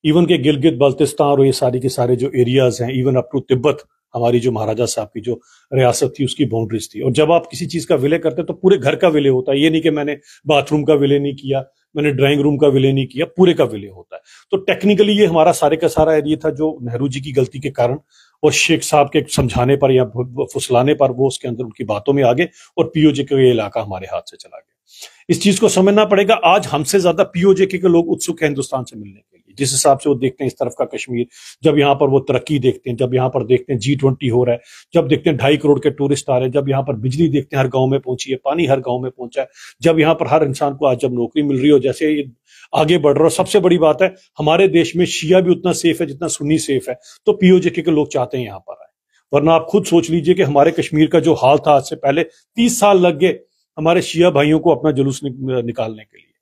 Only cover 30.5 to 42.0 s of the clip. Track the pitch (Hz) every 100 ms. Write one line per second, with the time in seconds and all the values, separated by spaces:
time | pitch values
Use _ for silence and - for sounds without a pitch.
30.5 | - 123 - 123 113 - 120 120 - -
31.5 | - 160 147 143 139 147 135 135 127 -
32.5 | 147 127 123 131 117 127 127 127 131 110
33.5 | 123 - 123 113 143 135 131 131 120 123
34.5 | 120 _ - _ 175 139 156 175 143 135
35.5 | 147 147 139 147 135 139 135 - 127 127
36.5 | 143 139 135 135 113 123 135 165 139 139
37.5 | 139 131 131 131 139 131 127 135 127 139
38.5 | 156 147 135 127 123 127 127 120 139 131
39.5 | _ - _ 165 165 151 160 135 156 147
40.5 | 131 143 139 143 123 131 123 117 151 147
41.5 | 135 143 143 135 -